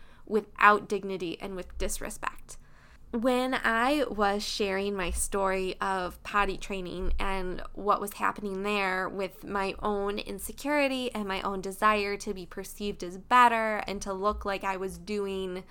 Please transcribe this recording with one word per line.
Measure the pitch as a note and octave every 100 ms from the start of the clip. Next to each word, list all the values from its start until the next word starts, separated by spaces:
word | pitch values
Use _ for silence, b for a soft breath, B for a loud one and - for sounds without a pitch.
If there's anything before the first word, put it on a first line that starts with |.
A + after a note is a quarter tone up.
| b b b
without | G#3+ G#3 - G#3 G#3 G3+
dignity | G3+ G3 F#3+ F3+ -
and | G3 F#3
with | - -
disrespect. | G3 - - - - - - - b b b b -
When | A#3+ B3+ B3 B3+
I | C4 A3+ A3+ B3 D4+ -
was | G#3 G3+ G#3
sharing | G#3 - G3+ F#3+ G3+
my | G3 F3
story | - - G3 F#3+ F#3+ F#3 -
of | G3 F#3+ F3 -
potty | - G3+ G3 F#3+
training | - G3 F3+ F3+ F#3 -
and | G3+ F#3+ F#3 E3+ -
what | - G3+ -
was | G#3
happening | - G3 G3+ G3+ F#3+
there | G3+ G#3 F#3+ F#3 F#3
with | F#3+ F#3+ - -
my | G3+ G3 -
own | G#3 G3+ G3+ G#3
insecurity | G3+ G3 - - C#4 D4 C4+ C4 B3 G#3
and | G3+
my | F#3+
own | G3 G3
desire | F#3+ F#3+ G#3+ G#3+ G3+ G3+
to | -
be | F#3+ E3+
perceived | - F#3+ - G#3 G3
as | F3+ F#3
better | - B3 A#3+ A3+ A3 G#3 -
and | G3
to | G3+
look | F#3+ G3+ G#3
like | G3+ G3 G3
I | F#3+
was | F#3+ E3+
doing | F3+ G#3 G3 F#3+ F#3+ F3+ -